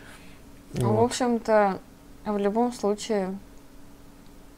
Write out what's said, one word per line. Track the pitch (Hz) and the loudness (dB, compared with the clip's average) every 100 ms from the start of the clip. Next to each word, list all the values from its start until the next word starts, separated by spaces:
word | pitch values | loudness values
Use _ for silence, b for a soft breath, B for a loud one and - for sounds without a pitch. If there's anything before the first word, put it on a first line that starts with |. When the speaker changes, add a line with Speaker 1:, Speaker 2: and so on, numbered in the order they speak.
| b b b b - - - | b b b b -20 -20 -10
Speaker 1:
Ну, | - 123 | -2 2
в | - | 4
Speaker 2:
Вот. | |
Speaker 1:
общем-то, | 240 - 247 233 226 214 202 185 - - - - | 2 2 0 0 4 4 4 0 -8 -20 -20 -12
в | 208 208 | -4 0
любом | 202 220 240 | 0 2 0
случае, | 240 202 208 - 208 190 196 - - - - - - - - - - - | 0 -2 0 -2 -2 -2 -6 -12 -20 -20 -20 -20 -20 -20 -20 -20 -20 -20